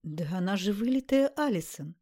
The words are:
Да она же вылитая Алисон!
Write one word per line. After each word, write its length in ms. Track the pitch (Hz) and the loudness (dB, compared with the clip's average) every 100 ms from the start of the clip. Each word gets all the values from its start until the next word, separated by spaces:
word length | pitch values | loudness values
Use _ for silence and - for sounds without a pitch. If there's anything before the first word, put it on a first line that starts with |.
Да 340 | 156 151 151 185 | -8 -6 -4 -2
она 200 | 180 196 | 0 0
же 160 | 185 | 0
вылитая 540 | 202 233 262 262 269 277 | 0 2 0 4 4 4
Алисон! 640 | - 294 190 160 - 147 170 | 2 0 0 -2 -10 -12 -12